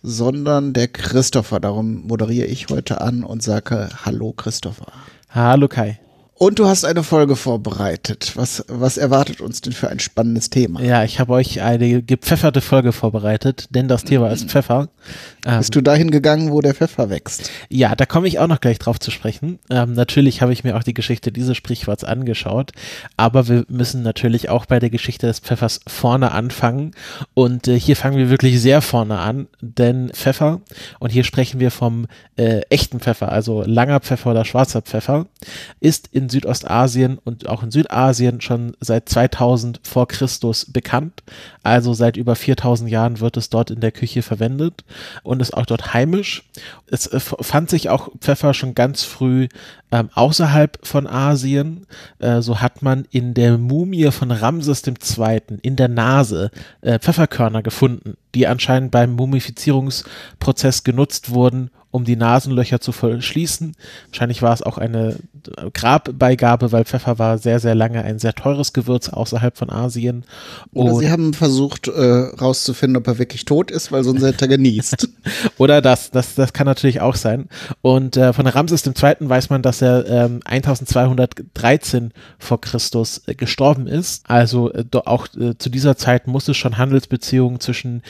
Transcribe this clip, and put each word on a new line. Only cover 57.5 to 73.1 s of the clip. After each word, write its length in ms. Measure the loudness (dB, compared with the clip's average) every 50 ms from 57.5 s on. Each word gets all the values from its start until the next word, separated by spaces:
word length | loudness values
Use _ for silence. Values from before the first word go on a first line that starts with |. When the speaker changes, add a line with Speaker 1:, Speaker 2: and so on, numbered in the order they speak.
| 0 -2
Speaker 2:
gefunden, 520 | -4 -4 0 2 2 2 2 -2 _ -12 -14 _ _ _ 0
die 120 | 2 2
anscheinend 460 | 2 2 0 0 0 2 0 0 2
beim 200 | 2 4 4 4
Mumifizierungsprozess 1700 | 2 -2 0 0 0 -2 -2 -6 -12 -4 0 0 0 0 0 -2 -6 -8 -10 -12 -20 -20 -20 -20 -12 _ -2 -2 0 2 2 2 2 2 0
genutzt 460 | 0 2 2 0 0 0 -10 -8 -2
wurden, 400 | 0 4 4 4 2 0 -8 -8 _ _ _ _
um 140 | -4 -4 0
die 120 | 0 0
Nasenlöcher 640 | 2 2 4 4 2 2 0 0 0 0 0 0 -2
zu 100 | -2 -6
verschließen. 840 | -6 -2 -2 -2 -2 -2 -6 -4 -4 -4 -4 -4 -4 -6 -8 -10 -10 _ -20 -20 -20 -20 -20 _
Wahrscheinlich 340 | -6 -4 -2 -2 -2 0
war 100 | 2 2
es 100 | 2 2
auch 160 | -2 -6 -6 -4
eine 360 | -6 -4 -2 -2 -2 -2 -4 -6 -12 -20 _ -20 _ -18 -16 -12 -12 -10 -8
Grabbeigabe, 1000 | -2 2 2 2 2 2 -4 0 2 4 4 4 4 4 2 4 4 2 2
weil 120 | 2 2 0
Pfeffer 360 | 0 -2 -4 -2 -2 -2 0
war 180 | 0 0 0 0
sehr, 220 | 0 0 0 2
sehr 160 | 2 2 2
lange 260 | 2 2 0 -2 -4
ein 160 | -4 -4 -6 -2
sehr 140 | -2 -4
teures 400 | -4 -2 -2 -2 -2 0 -2 -2
Gewürz 380 | -2 -4 -2 0 -2 -2 -2 -6
außerhalb 460 | -6 -6 -6 -4 -2 0 0 -2 -2
von 140 | -4 -8 -6
Asien. 540 | -4 -4 -4 -4 -4 -4 -4 -4 -4 -6 -10 _ -20 -20 -20 -20 -20 -20 -20 -10
Speaker 1:
Oder 220 | -2 0 2 2 2
Speaker 2:
Und 60 | 2
Speaker 1:
sie 100 | 2 2
haben 220 | 2 2 0 -2 0
versucht, 520 | 2 2 2 4 2 0 -2 -4 -8 -8
äh, 60 | -6
rauszufinden, 1040 | 0 2 4 4 4 4 2 -2 -4 -2 0 0 0 0 -2 -4 -2 0 0 2 2
ob 100 | 2 0
er 140 | -2